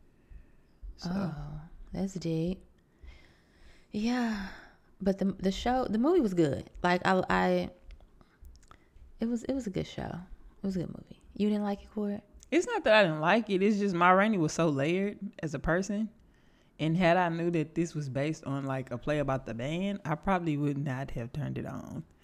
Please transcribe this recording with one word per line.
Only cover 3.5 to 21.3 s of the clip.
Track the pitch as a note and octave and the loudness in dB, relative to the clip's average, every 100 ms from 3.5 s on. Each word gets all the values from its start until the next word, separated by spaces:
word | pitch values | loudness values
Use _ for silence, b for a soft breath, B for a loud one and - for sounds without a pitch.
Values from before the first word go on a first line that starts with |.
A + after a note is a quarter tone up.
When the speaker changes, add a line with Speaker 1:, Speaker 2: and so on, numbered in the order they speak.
| b b b b | b b b b
Speaker 2:
Yeah. | G#3 A3+ B3 A#3 G#3+ F#3+ B B B B - | -4 -2 0 0 -4 -8 B B B B -4
But | G3 G3 | 0 0
the, | F#3+ F#3 | 0 0
the | F#3+ | -2
show, | F#3+ B3 B3+ - | 0 0 0 0
the | G#3+ | 2
movie | C4 F#4 | 4 4
was | A3+ | 4
good. | F3+ D#3 - - - | 4 2 2 -6 -2
Like, | F3+ F3+ F#3 | 0 2 4
I, | F#3+ F3+ | 2 2
I, | F#3 F#3 F3+ F3+ - - - - - - _ - - - - b b b - | 2 4 2 0 -8 -20 -20 -20 -20 -20 _ -20 -20 -20 -20 b b b -6
it | A3+ | -4
was, | A#3+ | -2
it | - | -2
was | C4+ A#3 | -4 -2
a | |
good | F#3 D3+ | -4 -6
show. | - | -6
It | - - F#3 - - - G3 | -8 -8 -12 -18 -20 -8 -6
was | F#3+ | -4
a | |
good | - | -6
movie. | - - - - - | -8 -16 -20 -12 -2
You | G#3 | 0
didn't | G#3 | 0
like | G#3 G3+ | -2 -6
it, | - | -8
Court? | - G#3 G3+ - - - | -6 -4 -6 -10 -20 -2
Speaker 1:
It's | D4+ F#4 | 0 0
not | A4+ - | 0 6
that | |
I | D#4+ | 6
didn't | D4+ D#3 | 6 4
like | D#3 G#3+ A3 | 2 2 2
it. | F#3+ | 2
It's | G3 G#3 | 4 4
just | G3+ E3+ | 2 4
Ma | F3 | 6
Rainey | F#3 G#3+ G#3 | 8 6 4
was | D3+ | 2
so | - E3 | 2 2
layered | C#3 C#3+ F3+ G3+ G#3 G3 - | 2 2 0 -2 -4 -10 -8
as | D#3+ | -6
a | C#3+ | -4
person. | D3 E3+ F#3+ G3+ A3 - - b b b b b | 0 0 0 -2 -4 -8 -20 b b b b b
And | D3+ E3 | 0 4
had | F3 F3+ | 6 6
I | F3 | 4
knew | E3 E3+ | 0 0
that | E3+ D#3 D#3+ | 0 0 -2
this | E3 D3+ | -2 -4
was | C#3+ | -4
based | B2+ D3 D#3 - | -2 -2 -4 -6
on, | C#3 C#3 | -4 -4
like, | C3 B2+ | -4 -6
a | A#2+ | -6
play | - D3+ | -2 0
about | C#3 C3 - | 0 -2 -4
the | |
band, | A2+ C3 E3 G3 G3 - | -6 -4 -2 -2 -4 -4
I | D#3 | -4
probably | - F#3 E3+ D3 | 0 0 0 0
would | D3 C#3 | 0 -2
not | C#3+ B2+ C3+ | -4 -4 -4
have | C3+ A#2+ | -6 -6